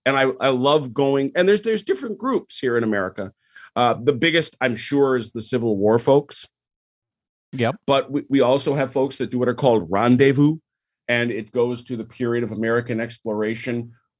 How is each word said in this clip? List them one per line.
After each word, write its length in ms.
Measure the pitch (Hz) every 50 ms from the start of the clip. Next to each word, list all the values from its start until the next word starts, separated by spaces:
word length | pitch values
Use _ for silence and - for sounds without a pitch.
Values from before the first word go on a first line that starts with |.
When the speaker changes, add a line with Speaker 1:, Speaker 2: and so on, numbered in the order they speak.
| -
Speaker 1:
And 120 | 127 135 139
I, 60 | 135 131 131 -
I 100 | - 135
love 440 | 135 127 127 139 147 156 143 131 113
going, 380 | 143 139 139 139 139 139 135 -
and 120 | 170 180 185
there's, 140 | 208 208
there's 220 | 208 226 220 214 -
different 340 | - 392 - 269 233 208 -
groups 400 | 214 262 262 196 - - - -
here 180 | - 127 120 120
in 60 | 117
America 480 | 110 107 101 95 92 - - 98 95 - _ _ _ _ - - - - 117
uh, 140 | 123 120 135
the 180 | - 117 127
biggest, 460 | 143 120 131 165 156 165 156 - _ -
I'm 160 | 127 131 117
sure, 400 | 107 - - 143 143 139 135 131
is 160 | 123 113 107
the 80 | - 117
Civil 380 | 110 - - 123 113 117 107 98
War 220 | 98 107 110 117
folks. 460 | - - 135 143 143 - - - - - _ _ _ _ _ _ _ _ _ _ _ _ _ _ _ _ _ _ _ _ -
Speaker 2:
Yep. 240 | 135 117 113 - - - -
Speaker 1:
But 240 | 139 135 131 -
we, 140 | 131 143 - -
we 140 | 135 139
also 340 | 123 120 131 139 127 160 139
have 160 | 147 135 123
folks 240 | - 135 131 139 135 -
that 120 | 127 110
do 80 | 123 123
what 80 | 123 120
are 60 | 120
called 360 | - - 131 117 110 90 80
rendezvous, 680 | 90 98 113 123 123 123 139 139 131 127 143 147 156 160 _ _ _ _ _ _ _ _ _ -
and 240 | 120 120 120 120
it 220 | 110 104 110 107 -
goes 280 | 123 120 123 123 117 123
to 120 | - 127
the 80 | 113 110
period 400 | 113 - - 127 120 117 120 120
of 80 | 107
American 480 | 107 107 110 113 117 120 117 120 120 110
exploration 920 | 117 117 117 - - 117 107 107 107 107 113 110 - 127 123 120 120 120 - _ _ _ _ _